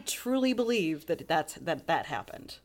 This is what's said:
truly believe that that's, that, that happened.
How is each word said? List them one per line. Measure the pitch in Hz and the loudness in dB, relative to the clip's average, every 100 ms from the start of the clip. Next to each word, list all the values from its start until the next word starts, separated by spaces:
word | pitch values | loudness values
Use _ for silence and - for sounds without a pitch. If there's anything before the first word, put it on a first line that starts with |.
| - | 0
truly | - 240 262 254 | -6 0 2 4
believe | 247 233 240 160 151 - | 4 2 2 2 0 -2
that | 160 - | -4 2
that's, | 160 151 - | 0 0 -4
that, | 135 147 - | -4 -2 2
that | 160 - | 0 0
happened. | 120 - - - - | -4 -6 -12 -14 -18